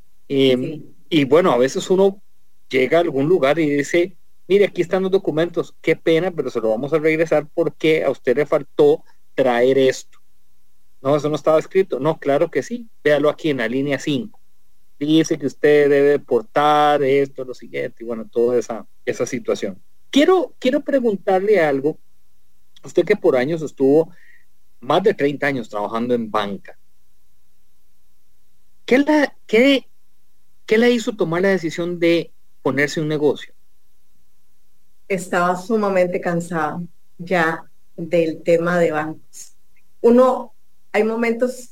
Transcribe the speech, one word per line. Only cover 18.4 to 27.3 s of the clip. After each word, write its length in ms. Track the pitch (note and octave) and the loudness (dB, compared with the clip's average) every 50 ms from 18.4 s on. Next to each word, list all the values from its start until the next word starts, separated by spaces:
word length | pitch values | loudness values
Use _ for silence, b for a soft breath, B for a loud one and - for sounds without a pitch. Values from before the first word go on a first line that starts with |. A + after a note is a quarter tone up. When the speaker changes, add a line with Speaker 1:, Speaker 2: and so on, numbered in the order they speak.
| A#2 B2 B2 A#2+ | 2 2 2 0
Speaker 1:
esa, 280 | A2+ - A2+ G#2 - - - - - | -2 -2 -8 -10 -10 -14 -18 -12 -8
esa 220 | B2 A#2 - B2 | -8 -4 -4 -4
situación. 560 | - C3+ A#2+ G#2+ A2+ G2+ - A#2 G#2 F#2 - - - - - - - | -4 -4 -6 -4 -4 -4 -2 -4 -8 -8 -10 -16 -18 -18 -18 -10 0
Quiero, 440 | - C4+ D4+ F4+ F#4+ F4+ - - - - | 4 4 6 6 4 2 2 -2 -8 -4
quiero 220 | - B3+ C4 D4+ | -2 0 0 0
preguntarle 800 | - - C4+ C4+ A#3 A#3 G3+ F#3+ - G3+ F#3+ F#3 F#3+ G#3+ G#3+ F3+ | -2 0 -2 0 0 0 -2 -2 0 0 0 2 2 2 4 4
algo, 380 | D#3+ D3+ C#3 C3+ C3+ D#3 D#3 - - - - - - - - - - - - - - - - - - | 4 2 0 0 0 -2 -4 -4 -12 -20 -20 -18 -18 -18 -18 -18 -18 -18 -18 -18 -18 -18 -20 -18 -14
usted 200 | C#3+ - F3+ E3 | -2 0 0 2
que 120 | E3+ G#3 | 2 2
por 200 | G#3 - E3+ C3+ | 2 4 2 4
años 260 | B2+ B2 D3 E3+ D#3+ | 4 2 0 -2 -4
estuvo 500 | D3+ B2+ - - C3+ C3+ C#3+ D#3+ D#3+ b b b b b b b b b - - - - - - | -6 -8 -2 2 4 6 6 6 4 b b b b b b b b b -18 -18 -18 -18 -18 -14
más 220 | - C3 D3 F3+ | -4 0 0 2
de 120 | F#3+ A3 - | 4 2 2
treinta 320 | - C#3+ D3 D3 C3+ C#3+ | 2 0 -2 -2 0 -2
años 220 | C#3+ C#3 B2 A2 - | -2 -2 -2 -6 -6
trabajando 460 | - G#2 G#2 G2+ A2+ A2+ A#2+ B2 B2 | -6 -6 -4 -4 -2 -4 -2 0 -2
en 160 | A#2 A2+ G#2 | -2 -2 -2
banca, 480 | G#2 G#2+ G#2 G2+ G2 - - - - - - - - - - - - - - - | -2 -2 -2 -2 -6 -8 -12 -16 -18 -18 -18 -20 -18 -18 -18 -18 -18 -18 -18 -18